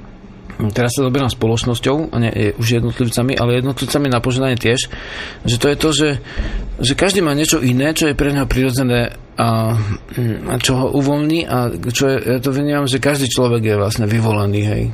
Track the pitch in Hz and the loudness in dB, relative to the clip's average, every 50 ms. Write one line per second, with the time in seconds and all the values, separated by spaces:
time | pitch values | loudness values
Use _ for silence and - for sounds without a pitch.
0 | - - - - - - - - - - - - 113 107 101 127 120 120 120 139 | -20 -20 -20 -20 -20 -20 -20 -20 -18 -16 -6 -4 -2 -2 0 0 0 0 0 0
1 | 135 127 123 143 139 120 - - 117 110 113 117 - 127 120 113 - 131 139 156 | 0 2 2 2 0 0 0 0 0 2 2 2 0 0 -2 0 0 0 0 0
2 | 160 - - 117 117 113 - 107 107 101 - - 117 113 123 117 117 120 117 - | -2 -2 0 0 0 0 0 0 0 0 0 0 0 0 2 2 0 0 0 0
3 | 127 117 - 123 120 131 135 - 120 120 123 127 127 139 127 - 139 120 - 151 | -2 0 0 0 0 0 0 0 0 2 0 0 0 -2 -2 -4 -4 -2 0 0
4 | 143 135 123 120 113 131 123 127 135 135 123 - - 110 120 135 - - - - | 0 2 0 0 0 0 0 0 0 0 0 0 2 0 0 0 -2 -6 -8 -12
5 | - - - - - - - - - 110 120 117 - 143 143 - - 160 151 139 | -12 -12 -12 -12 -12 -12 -12 -6 -2 -2 0 2 2 2 2 2 2 0 2 2
6 | 156 151 143 - - - - - - - - - - - - - 131 123 139 - | 2 2 0 -2 -6 -6 -6 -4 -4 -4 -4 -6 -6 -6 -6 -2 -2 0 2 2
7 | 160 196 185 196 175 151 143 143 156 156 165 156 - 127 123 127 139 151 156 - | 2 2 2 2 2 2 2 0 2 2 0 2 2 2 2 2 2 0 0 0
8 | 170 151 139 - 147 143 143 143 135 117 - 127 131 135 120 135 131 123 123 120 | 0 0 2 2 0 0 2 0 0 0 2 2 2 2 2 0 2 2 2 2
9 | 120 - - - - - - - 113 117 113 113 113 110 113 110 107 104 98 - | 0 -2 -4 -10 -18 -12 -4 0 0 2 2 2 2 2 0 0 0 -2 -4 -6
10 | - - - 127 120 113 107 - - - - 123 - - 131 127 135 - - 143 | -8 -8 -6 -2 -2 -2 -2 -4 -4 -4 -4 -2 0 0 0 2 0 0 0 0
11 | 135 139 147 147 151 151 160 170 - - - 127 123 120 - 85 85 123 120 - | 2 2 0 0 2 0 0 0 0 0 0 0 0 0 -2 -4 -4 -4 -2 0
12 | 143 135 135 123 - 113 123 127 117 139 131 139 143 147 147 143 143 131 127 135 | 2 2 2 2 0 0 0 0 0 0 0 0 0 0 0 0 0 0 0 2
13 | - 143 147 139 139 120 - 131 127 120 117 117 110 110 104 104 101 104 107 - | 2 0 2 2 0 0 2 2 2 2 2 2 2 2 2 2 2 0 0 0
14 | 110 104 107 117 110 113 107 104 101 101 101 104 104 107 107 113 113 117 | 0 2 2 2 2 2 2 2 0 0 0 0 0 0 0 0 -2 -2